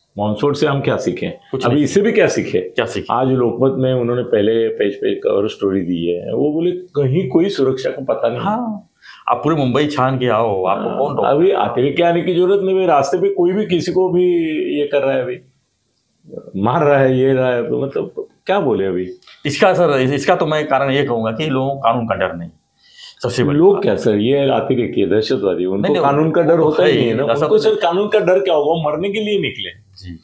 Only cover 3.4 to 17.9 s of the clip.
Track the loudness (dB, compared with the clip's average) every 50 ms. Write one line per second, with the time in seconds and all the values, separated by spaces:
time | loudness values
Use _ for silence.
3.4 | 2 0 0 2 0 0 2 0 0 0 0 0 0 0 -2 -2 -2 0 2 2
4.4 | 2 2 2 2 0 0 0 0 -2 -2 -2 -2 -2 -2 -2 -2 -2 0 0 0
5.4 | 0 -2 -2 -2 -2 0 0 0 -2 -2 -2 -2 -2 -2 -4 -4 -4 -4 -2 -2
6.4 | 0 0 0 0 -2 -2 -2 -4 -8 -8 -4 -2 0 0 0 0 0 2 2 2
7.4 | 2 2 0 0 0 0 0 0 -2 -4 -6 -4 -4 -4 -2 -2 -2 -2 -2 -2
8.4 | -4 -4 -4 -4 -4 -6 -8 -10 -12 _ _ _ -20 -20 -20 -10 -4 -4 -2 0
9.4 | 0 0 0 0 0 0 0 0 0 0 0 0 0 0 0 0 0 0 0 0
10.4 | 0 0 0 -2 0 -2 -2 -2 -2 -4 -4 -2 -2 -2 -2 -2 0 2 2 4
11.4 | 4 2 2 2 0 -2 -2 0 -2 0 0 0 2 2 2 0 0 0 0 0
12.4 | 2 2 2 0 0 0 0 0 2 2 2 2 2 0 0 0 0 0 0 0
13.4 | 0 0 0 0 -2 0 -2 -2 -2 0 0 0 0 2 2 2 2 2 2 0
14.4 | 0 -2 -2 -4 -4 -2 -2 -2 -2 0 0 0 0 0 0 -2 -2 -4 -6 -10
15.4 | -12 _ _ _ _ _ _ _ _ _ _ _ _ _ _ _ _ -20 -18 -18
16.4 | -16 -10 -6 -4 -2 0 0 2 2 4 4 4 4 4 2 2 2 2 2 2
17.4 | 2 0 0 -2 -2 -2 -4 -4 -4 -4